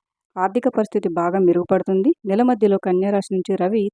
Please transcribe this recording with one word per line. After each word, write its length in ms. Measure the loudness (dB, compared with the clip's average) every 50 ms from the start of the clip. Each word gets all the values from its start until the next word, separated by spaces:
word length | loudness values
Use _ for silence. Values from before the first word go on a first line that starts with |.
| _ _ _ _ _ _ _
ఆర్థిక 320 | -2 -2 -2 0 -2 -2 0
పరిస్థితి 400 | 0 -2 -2 -2 -2 -4 -2 -2
బాగా 300 | -2 -2 -2 0 0 2
మెరుగుపడుతుంది. 720 | 4 4 4 2 2 0 0 0 0 0 0 0 2 2 0 0 -2
నెల 160 | -2 0 2 2
మధ్యలో 360 | 2 2 2 2 2 2 0
కన్యా 320 | 0 0 0 0 0 0
రాశి 200 | 0 -2 -2 -2 -4
నుంచి 200 | -4 -2 -2 -2
రవి 260 | -2 -2 0 0 0 -2 -2